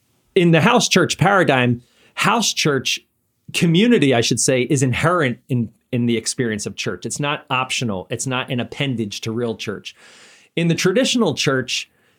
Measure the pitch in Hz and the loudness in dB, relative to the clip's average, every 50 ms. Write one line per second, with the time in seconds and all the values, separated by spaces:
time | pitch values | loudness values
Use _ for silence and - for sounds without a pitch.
0 | _ _ _ _ _ _ - 190 175 175 165 160 135 220 247 220 - - - 190 | _ _ _ _ _ _ 2 4 4 6 6 6 6 4 4 4 2 2 2 2
1 | 165 - - - 151 190 202 190 170 - 139 127 123 123 123 123 - _ _ _ | 2 2 0 0 2 4 4 4 4 4 2 2 2 2 0 -2 -6 _ _ _
2 | _ _ - - - 190 220 233 208 - - - - 156 139 131 - - - - | _ _ -8 -4 0 0 0 0 0 -2 -2 -2 -2 0 0 -2 -2 -4 -6 -6
3 | _ _ _ _ _ _ _ _ _ - - - 185 170 160 180 220 240 240 - | _ _ _ _ _ _ _ _ _ -8 -4 0 2 2 4 4 4 4 4 4
4 | 147 135 123 120 110 - 131 - - - 131 127 123 - 160 127 135 135 120 - | 4 4 2 2 2 0 0 0 0 0 0 0 0 0 0 2 2 0 0 0
5 | - 160 180 175 147 123 117 - _ - 135 123 117 - _ _ _ - 127 120 | 0 0 2 2 0 -2 -4 -6 _ -4 -2 -2 -2 -4 _ _ _ -6 -4 -2
6 | 120 117 117 110 - - - - 127 113 107 104 - 107 98 - - 120 92 - | 0 0 0 -2 -2 -4 -4 -4 -4 -4 -4 -6 -6 -10 -10 -8 -8 -8 -8 -8
7 | - 117 - - 147 143 151 147 - - 135 127 131 - - - 131 113 98 92 | -8 -8 -6 -4 -4 -4 -4 -6 -6 -4 -4 -4 -2 -4 -4 -4 -4 -4 -4 -6
8 | 92 - 123 113 - 135 127 127 127 - 135 120 113 - - - 143 139 127 113 | -6 -8 -8 -8 -6 -4 -4 -4 -4 -4 -4 -6 -6 -6 -6 -6 -4 -4 -4 -4
9 | 110 101 - - - 117 110 123 120 113 110 - - 110 98 92 - - - _ | -6 -6 -8 -10 -8 -6 -6 -4 -4 -4 -6 -6 -8 -10 -10 -10 -12 -18 -20 _
10 | - - - - - - - _ _ _ - 165 170 170 160 - - 185 190 247 | -20 -20 -20 -20 -20 -20 -20 _ _ _ -4 -2 0 0 0 0 0 0 2 2
11 | 269 262 - 247 220 160 123 - - 147 135 131 127 - - - - _ _ _ | 0 0 0 0 0 0 0 -2 -2 0 0 -2 -2 -4 -6 -8 -8 _ _ _
12 | _ _ _ | _ _ _